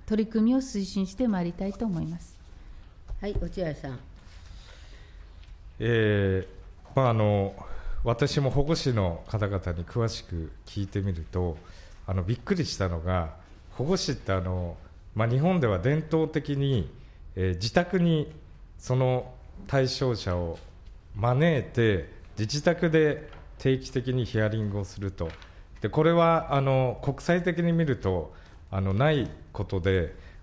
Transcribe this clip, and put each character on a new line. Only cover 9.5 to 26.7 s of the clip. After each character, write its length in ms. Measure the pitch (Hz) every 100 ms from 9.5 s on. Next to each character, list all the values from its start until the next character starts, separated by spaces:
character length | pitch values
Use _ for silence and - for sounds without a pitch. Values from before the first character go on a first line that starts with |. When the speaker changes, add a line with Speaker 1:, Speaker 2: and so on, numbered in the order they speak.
| 98 90
Speaker 3:
に 120 | 85
詳 220 | 85 120 113
し 140 | -
く 300 | - 85 78 - -
聞 180 | 104
い 20 | 95
て 140 | 104
み 120 | 98
る 120 | 82 82
と、 260 | 92 90 78 - - - - -
あ 80 |
の、 80 | 95
び 120 | 90
っ 40 | 120
く 140 | -
り 120 | 185 -
し 100 | -
た 120 | 92
の 120 | 85
が、 340 | 85 92 78 - - - -
保 120 | -
護 120 | 135 185
司 160 | -
っ 20 | 123
て、 160 | -
あ 80 | 95
の、 360 | 90 90 87 82 - - -
ま 120 | 107 117
あ、 20 |
日 100 | 131
本 220 | 165 180
で 80 | 120
は 100 | 92
伝 260 | 123 151 156
統 180 | 160 156
的 300 | 156 143 139
に、 340 | 139 123 69 - - - - 92
え 160 | 92
ー、 20 |
自 180 | 87 113
宅 280 | 175 175 185
に 320 | 170 160 143 - - - - -
そ 200 | - 127
の 360 | 127 127 - - - - -
対 180 | 139 131
象 300 | - 131 113
者 200 | - 90
を 220 | 85 80 - - - - -
招 460 | 104 117 127 170 143
い 20 |
て、 460 | - - 113 107 - - - -
自 240 | 107 147
宅 280 | 175 170 170
で 380 | 156 151 135 - - - -
定 200 | 135 131
期 120 | 131
的 240 | 131 123
に 100 | 127
ヒ 160 | 110 110
ア 80 | 107
リ 140 | 110
ン 80 | 104
グ 100 | 101
を 40 |
す 160 | 95 -
る 100 | 98
と。 180 | 95 82 - - - - -
で、 80 | 107
こ 160 | -
れ 80 | 156
は、 420 | 170 165 165 -
あ 60 | 139
の、 400 | 135